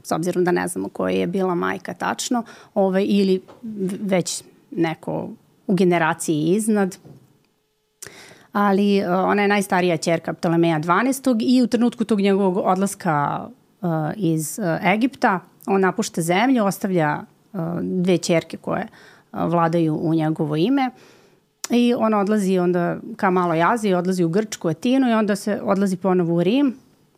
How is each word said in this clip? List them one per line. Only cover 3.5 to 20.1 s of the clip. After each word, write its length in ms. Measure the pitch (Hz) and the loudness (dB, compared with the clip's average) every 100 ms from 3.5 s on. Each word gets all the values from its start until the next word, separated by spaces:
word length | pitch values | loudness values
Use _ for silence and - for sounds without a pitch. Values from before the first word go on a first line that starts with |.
| - | -16
v-, 360 | 226 208 190 196 | -14 -6 -6 -4
već 420 | 208 190 - - - _ - | -2 -2 -2 -6 -12 _ -12
neko 580 | 220 165 160 - 160 - 220 _ _ - | -4 -4 -4 -8 -8 -8 -14 _ _ -2
u 80 | |
generaciji 800 | 180 185 175 160 170 - 156 156 | 2 2 2 2 -2 -2 -2 0
iznad. 420 | 196 220 208 196 - - - _ _ _ _ _ _ _ _ - - - - - | 0 2 0 0 -4 -20 -20 _ _ _ _ _ _ _ _ -20 -20 -20 -20 -6
Ali, 460 | 214 202 196 202 196 | 0 2 4 4 2
e, 100 | 202 | 2
ona 320 | 180 185 202 | 0 2 2
je 60 | 202 | 2
najstarija 480 | 202 196 185 180 160 | 2 2 2 2 0
ćerka 360 | 170 165 - | 0 -2 -2
Ptolemeja 460 | 160 175 165 170 160 | -4 0 2 2 2
dvanaestog 640 | 165 180 247 262 262 226 | 2 2 2 0 0 0
i 200 | 247 254 | 2 2
u 40 | 240 | 4
trenutku 380 | 233 240 - | 2 0 -2
tog 160 | 220 214 | -2 2
njegovog 360 | 202 196 196 180 | 2 2 2 0
odlaska, 920 | 214 185 196 - 180 147 143 156 - 240 _ _ | 0 0 -2 -4 -2 0 0 -4 -8 -16 _ _
e, 40 | 175 160 151 214 | -4 -2 -2 -2
iz, 420 | 175 160 151 - | -2 -2 -4 -6
e, 200 | 190 160 | -4 -2
Egipta, 560 | - 208 254 - 240 185 - _ - | 0 0 0 0 -2 -2 -6 _ -2
on 140 | 196 | 2
napušta 420 | 185 180 208 - | 2 0 -4 -4
zemlju, 420 | 165 180 247 254 | 0 2 2 2
ostavlja, 440 | 196 165 202 180 151 151 - _ _ | 0 -2 -2 0 0 -2 -8 _ _
e, 40 | 196 165 175 | -8 -6 -4
dve 360 | 180 185 180 175 | -4 -2 0 0
ćerke 380 | - 170 - - | 2 0 -2 -8
koje, 260 | - 165 | -6 -6
e, 60 | 226 - - - _ | -6 -14 -20 -20 _
vladaju 640 | - 156 170 165 170 160 151 | -6 0 2 2 2 0 0
u 180 | 165 | 0